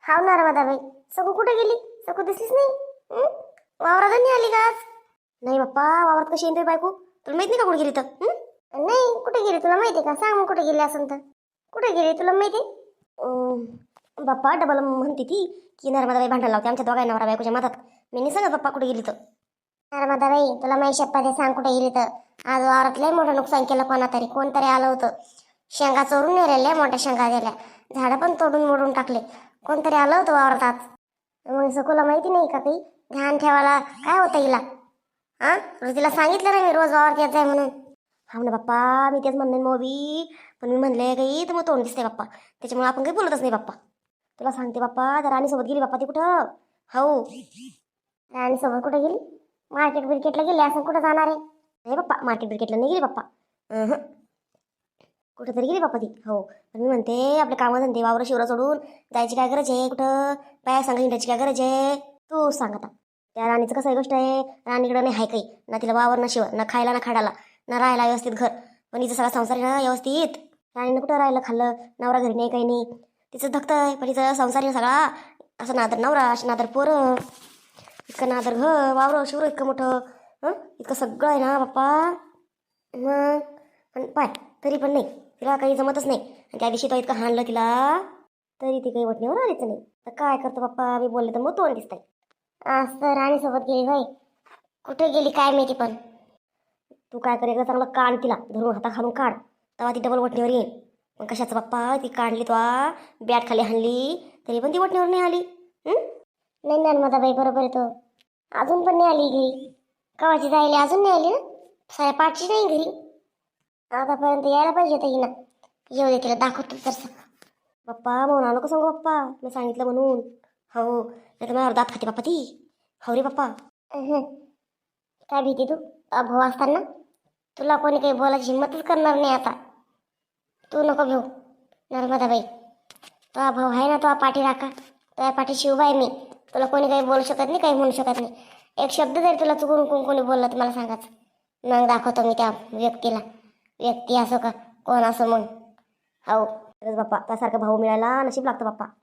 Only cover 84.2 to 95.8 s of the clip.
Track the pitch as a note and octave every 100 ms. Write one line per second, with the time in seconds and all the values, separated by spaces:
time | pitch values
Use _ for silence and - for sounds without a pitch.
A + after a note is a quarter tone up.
84.2 | C#4 - - _ C#4+ C#4 C#4 C#4+ - -
85.2 | - _ B3 C#4 C4+ C4+ C4+ C#4 C4+ C4
86.2 | - - _ - A#3 A#3 C4+ B3+ B3+ A3+
87.2 | A#3 A#3 A#3+ A#3 A3+ A#3+ C4+ E4+ F#4+ -
88.2 | _ _ _ _ C4 C4 B3+ A3+ A3+ A3+
89.2 | A3+ G4+ B4+ D#4 A#3 G#3 - _ - A#3+
90.2 | C#4+ C4+ B3+ B3+ A#3+ B3 B3 B3 A#3+ A#3+
91.2 | A3+ A#3 C4+ F4 E4+ A3+ - F#3 - _
92.2 | _ _ _ _ - C4 B3+ C4 C#4+ C#4
93.2 | C4+ C#4+ C#4+ B3+ C4 B3+ B3+ C#4+ B3 -
94.2 | _ _ _ - _ _ - C4+ D#4+ C#4+
95.2 | C#4+ D4 C#4 C#4 C4 C4